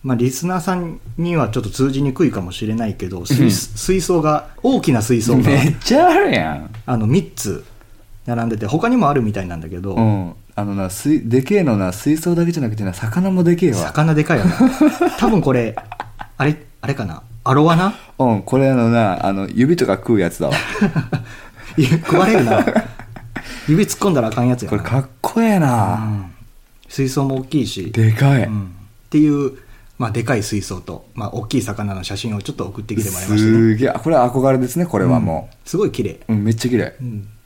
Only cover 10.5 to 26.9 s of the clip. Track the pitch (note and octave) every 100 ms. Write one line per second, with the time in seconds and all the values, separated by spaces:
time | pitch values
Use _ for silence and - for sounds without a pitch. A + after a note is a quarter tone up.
10.5 | - G2+ G2 F#2 - C#3+ D#3 A2+ B2 C#3
11.5 | G#3 E3 G#2 F#2 F#2 C3+ D#3 F3 E3+ E3+
12.5 | E3 B2 G#2+ G2 F2+ A2 E3+ F#3+ F#3 E3+
13.5 | E3+ F3 G2+ E2 - D#3 D3+ D#3 D3+ F3
14.5 | - B3+ C4 D4+ - F4 - A#3 G#3+ C#3+
15.5 | A#2+ A#2 A2 - - - - - - C#3+
16.5 | D#3 - - G#2+ C3+ G2+ D#2 - - -
17.5 | C3+ D#3 E3 F#3+ G#3 - - C3 G#2+ -
18.5 | C3 C3+ C3 A#2 A#2 G#2+ F2+ F#2+ G2 G2
19.5 | - C3 F3 - - - A2 E2+ - D2
20.5 | D#3 - - G3 D#3+ - - - - -
21.5 | - - - B2+ D#3+ - D#3+ G3 A3 A#2+
22.5 | - - - - - - - - - -
23.5 | - - D#3 G#3 - G3+ D#3 A2+ A2 B2
24.5 | B2 G2+ G#2+ - B2+ C3+ - - A3+ A3+
25.5 | G3+ D3 A#2+ F#2+ F#2 A2 G#2 F2+ E2 -
26.5 | - _ - -